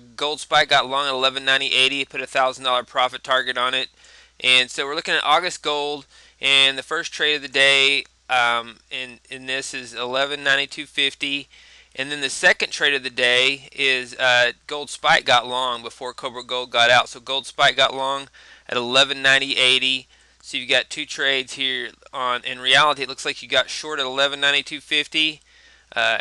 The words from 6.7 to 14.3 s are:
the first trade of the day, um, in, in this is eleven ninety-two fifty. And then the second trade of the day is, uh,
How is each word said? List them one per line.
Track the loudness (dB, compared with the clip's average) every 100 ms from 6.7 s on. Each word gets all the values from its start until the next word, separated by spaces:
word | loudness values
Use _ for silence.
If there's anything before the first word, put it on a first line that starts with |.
| 2
the |
first | -4 -6 -6
trade | -2 -2
of | -2
the | -2
day, | 2 4 6 2 0 -4 _ -2
um, | 2 2 0 -4 -16 _
in, | -12 -12 -16 _
in | -14
this | -6 -6 -6
is | -12 -12
eleven | -8 -4 -2 -2 -2
ninety-two | 0 0 -2 -10 -8
fifty. | -2 -2 -2 -6 -6 -10 -20 -20 -20 _ -10
And | -8
then | -6
the | -6
second | 2 2 2 -2
trade | 0 0
of | 0
the | -2
day | 0 4 4 2 0 -10
is, | -2 0 0 -4 0
uh, | 2